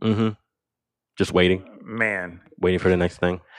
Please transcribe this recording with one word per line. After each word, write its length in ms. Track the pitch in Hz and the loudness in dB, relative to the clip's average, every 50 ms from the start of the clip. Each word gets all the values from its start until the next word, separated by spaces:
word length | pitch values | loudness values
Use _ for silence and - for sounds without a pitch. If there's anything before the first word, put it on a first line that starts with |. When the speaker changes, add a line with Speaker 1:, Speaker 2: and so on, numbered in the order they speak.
Speaker 1:
Mm-hmm. 280 | - 110 107 107 113 110 104 - _ _ _ _ _ _ _ _ _ _ _ _ _ _ _ - | -2 -2 0 0 0 -2 -4 -6 _ _ _ _ _ _ _ _ _ _ _ _ _ _ _ -4
Just 140 | 92 - 87 | -4 0 2
waiting. 300 | 90 90 90 92 92 - - - - | 2 4 4 2 0 -4 -12 -20 -20
Speaker 2:
Man. 600 | - - 110 117 113 107 101 95 90 87 85 85 _ - - - | -16 -10 -4 -2 -2 -2 -2 -4 -8 -10 -14 -18 _ -20 -10 -2
Speaker 1:
Waiting 200 | 87 90 92 87 | 0 0 0 2
for 100 | - 92 | 2 2
the 80 | 92 90 | 2 2
next 200 | 90 87 - - | 0 -2 -2 -2
thing. 220 | 90 87 90 87 - _ - | -2 -2 -2 -4 -10 _ -20